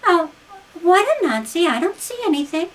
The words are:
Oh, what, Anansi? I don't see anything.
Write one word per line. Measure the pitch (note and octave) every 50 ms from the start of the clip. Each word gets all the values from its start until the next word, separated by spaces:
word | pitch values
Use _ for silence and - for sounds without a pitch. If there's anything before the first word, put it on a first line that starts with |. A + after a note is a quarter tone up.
| -
Oh, | A4 F#4 E4+ D#4+ D4+ - - - _ G4 G4 - - - E4
what, | E4+ E4+ F4+ G4 G#4 B4+ D#5 D5+
Anansi? | G#4+ D4+ A3+ A3 A3 A3 - E4 F4
I | E4 A#3+ A3+
don't | C#4+ F#4+ G4 -
see | - - B4 A#4+ B4
anything. | G#4 D4+ C#4+ D4 C#4+ - D#4 E4 F4+